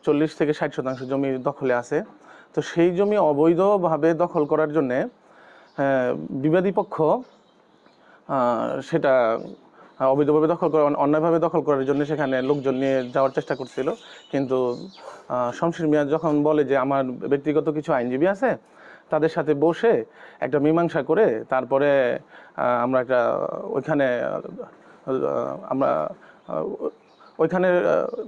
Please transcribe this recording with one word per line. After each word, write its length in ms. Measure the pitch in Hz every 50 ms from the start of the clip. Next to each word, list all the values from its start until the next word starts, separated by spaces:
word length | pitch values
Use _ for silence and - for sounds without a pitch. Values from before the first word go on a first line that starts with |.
| -
চল্লিশ 340 | 156 147 143 156 156 -
থেকে 160 | - 180 143 151
ষাট 220 | - 170 147 -
শতাংশ 280 | - 131 131 131 123 131
জমি 360 | 127 135 135 139 135 131 127
দখলে 360 | 127 147 139 - 135 131 123
আছে। 280 | 120 120 - 147 156 214 - - - - - - - - _ -
তো 80 | - 147
সেই 340 | - - 170 170 180 180
জমি 200 | 175 202 202 208
অবৈধভাবে 960 | 208 175 151 147 139 156 165 170 160 190 202 208 196 175 165 160 147 147 165 170
দখল 300 | 151 175 170 - 170 151
করার 280 | 143 156 151 156 151 147
জন্যে, 240 | 160 147 127 123
আহ, 120 | 131 185 247 - _ _ _ - - - - - - - _ _ - 143 139 139 135 123 123 - - 78 -
বিবাদী 420 | - 135 131 156 156 185 180 202 190
পক্ষ, 300 | 208 190 - - - 160
আহ, 1800 | 151 185 247 254 - _ _ _ _ _ _ _ _ _ _ _ _ _ _ _ _ - - _ - 143 135 123 120 120 113 117 120 131 135
সেটা 580 | 131 - - 160 143 143 131 131 120 113 113 - - - - - - - _ - - - _ -
অবৈধভাবে 460 | 131 135 135 143 147 139 151 156 156
দখল 240 | 156 170 165 185 165
করা, 120 | 147 156 147
অন-, 140 | 143 143
অন্যায়ভাবে 420 | - 147 143 147 156 160 170 165 165
দখল 220 | 160 165 165 165
করার 260 | 139 147 147 135 135
জন্য 200 | 135 143 139 147
সেখানে 360 | 143 156 147 151 131 135 127 127
লোকজন 320 | 135 147 147 127 135 135
নিয়ে 360 | 127 135 135 135 135 127 123
যাওয়ার 200 | 123 143 135 135
চেষ্টা 240 | 131 - 139 - 143
করছিল। 360 | 131 135 123 - - 131 151 233 226 - - - - - -
কিন্তু, 580 | - 139 139 123 131 131 127 123 123 123 - - - - - - - - - -
আহ, 240 | 127 123 123 120 123
শমশের 360 | - 170 170 170 - 170 151
মিয়া 160 | 151 151 147
যখন 380 | 139 147 160 160 165 147 147 147
বলে 220 | 156 156 151 147
যে 120 | 127 139
আমার 280 | 135 127 139 139 139 135
ব্যক্তিগত 640 | 127 123 - - 131 139 143 139 156 143 156 147 151
কিছু 240 | 147 151 151 - 151
আইনজীবী 340 | 131 120 123 127 131 156
আছে, 300 | 185 202 196 262 247 175 117 - _ _ - - - - - _ -
তাদের 180 | - 151 151 160
সাথে 260 | - 170 147 147 151
বসে 500 | 143 151 165 170 - - 233 214 127 110 - - - - - - -
একটা 180 | - 131 127 147
মীমাংসা 440 | 139 151 160 170 170 165 - 160 131
করে 420 | 110 160 190 226 170 117 110 117 -
তারপরে, 720 | - 131 127 120 135 135 139 143 143 139 131 120 123 131 - - - - - - -
আহ, 260 | - - 123 123 120 120
আমরা 180 | 123 131 127
একটা 380 | 127 117 131 123 117 113 - - - - - - -
ওইখানে, 580 | 196 - 143 127 - 156 147 139 131 123 120 127
আহ, 880 | - - - - - - 262 226 - - - - - - - - - 135 131 139 143 139 123 120 - - - - -
আমরা, 460 | - 131 139 135 - 78 78 - - - - - - _ _ -
আহ, 400 | - 78 80 - 208 - - - - - _ _ _ - - - - -
ওইখানে, 300 | 160 160 175 185 180 185
আহ, 140 | 180 175 - 170 156 - 69 - - - -